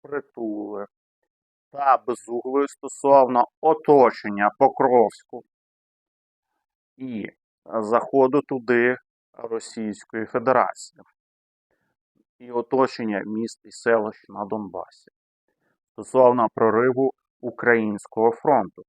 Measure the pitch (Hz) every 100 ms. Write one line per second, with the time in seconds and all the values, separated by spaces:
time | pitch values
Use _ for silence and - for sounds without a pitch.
0 | 139 143 - - 113 104 104 101 101 _
1 | _ _ _ _ _ _ _ 139 139 123
2 | - 117 - 120 131 135 139 - 139 -
3 | 139 139 127 123 - _ 156 156 156 143
4 | 117 - 107 101 104 _ 135 - 131 123
5 | 107 - _ 123 _ _ _ _ _ _
6 | _ _ _ _ _ _ _ _ _ _
7 | 131 110 - _ _ _ - 110 107 117
8 | - 135 131 143 - 131 113 120 120 127
9 | _ _ _ - 117 113 - - 107 101
10 | - 113 107 127 117 123 92 - - _
11 | _ _ _ _ _ _ _ _ _ _
12 | _ _ _ _ 123 120 117 131 131 -
13 | 113 101 101 110 117 - 107 - 117 113
14 | 107 - _ 101 101 110 98 92 - _
15 | _ _ _ _ _ _ _ _ _ -
16 | 104 131 123 123 110 - 113 107 127 127
17 | 135 _ _ _ 123 - 120 117 107 101
18 | - - 117 113 151 131 92 -